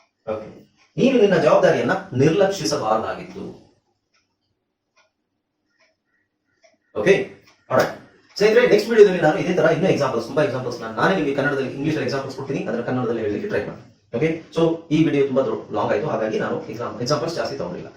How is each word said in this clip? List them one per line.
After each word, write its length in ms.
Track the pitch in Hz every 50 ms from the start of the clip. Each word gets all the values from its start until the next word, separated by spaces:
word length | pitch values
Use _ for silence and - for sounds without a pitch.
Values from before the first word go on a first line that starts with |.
| _ _ _ _ _ 113 110
ಓಕೆ, 140 | - - - - - - _ _ _ _ _ - -
"ನೀನು 220 | 196 269 269 240
ನಿನ್ನ 180 | 202 196 185 170
ಜವಾಬ್ದಾರಿಯನ್ನ 540 | - - - - - - - - - - - - - - 127
ನಿರ್ಲಕ್ಷಿಸಬಾರ್ದಾಗಿತ್ತು." 1500 | 123 135 160 160 202 196 196 - - 147 - - - - - 110 110 107 95 92 92 90 - - - - - - - - _ _ _ _ _ _ _ _ _ _ _ _ _ _ _ _ _ _ _ _ _ _ _ _ _ _ _ _ _ _ _ _ _ _ _ _ _ _ _ _ _ _ _ _ _ _ _ _ _ _ _ _ _ _ _ _ _ _ _ _ - _ _ _ _ - -
ಓಕೆ, 380 | - 175 196 - - - - - _ _ _ _ _ -
ಆಲ್ರೈಟ್. 260 | - - - - - - - - _ _ _ _ - -
ಸ್ನೇಹಿತರೆ, 300 | 196 220 220 240 247 185
ನೆಕ್ಸ್ಟ್ 220 | 185 208 214 220
ವಿಡಿಯೋದಲ್ಲಿ 320 | 226 220 202 185 180 175
ನಾನು 160 | 160 151 151 156
ಇದೇ 160 | 151 170 180
ತರ 120 | 160 156
ಇನ್ನೂ 240 | 156 160 - 170 180
ಎಕ್ಸಾಂಪಲ್ಸ್, 380 | 147 - 139 127 117 117 113 -
ತುಂಬಾ 160 | 135 156 147
ಎಕ್ಸಾಂಪಲ್ಸ್ 380 | 127 127 127 120 120 - -
ನಾನು, 160 | 117 113 110 117
ನಾನೇ 180 | 123 143 143
ನಿಮಗೆ 200 | 160 151 139 135
ಕನ್ನಡದಲ್ಲಿ, 380 | 139 127 - 139 135 127 123 -
ಇಂಗ್ಲಿಷಲ್ಲಿ 320 | 139 143 156 156 143 123
ಎಕ್ಸಾಂಪಲ್ಸ್ 300 | 131 135 135 131 - -
ಕೊಡ್ತೀನಿ, 300 | - 135 - - 185 190
ಅದನ್ನ 180 | - 113 113 117
ಕನ್ನಡದಲ್ಲಿ 380 | - 127 127 123 113 117 113
ಹೇಳಲಿಕ್ಕೆ 260 | 110 104 104 104 104 -
ಟ್ರೈ 180 | - 104 -
ಮಾಡಿ. 520 | - - - - - _ _ _ _ - -
ಓಕೆ, 260 | 151 160 160 - - - -
so 320 | 170 165 165 165 - - -
ಈ 120 | 147 160 156
ವಿಡಿಯೋ 240 | - 135 143 135 127
ತುಂಬಾ 160 | 127 131 131
ದೊಡ್ಡ, 300 | 113 113 107 - - 104
ಲಾಂಗ್ 180 | 107 104 -
ಆಯ್ತು, 160 | - - 151 156
ಹಾಗಾಗಿ 320 | - - - - - -
ನಾನು 280 | - - - - - -
ಎಕ್ಸಾಮ್-, 340 | - 120 120 - - -
ಎಕ್ಸಾಂಪಲ್ಸ್ 340 | 123 131 151 147 156 - -
ಜಾಸ್ತಿ 220 | 151 143 - - -
ತಗೊಂಡಿಲ್ಲ. 300 | - - - - - - -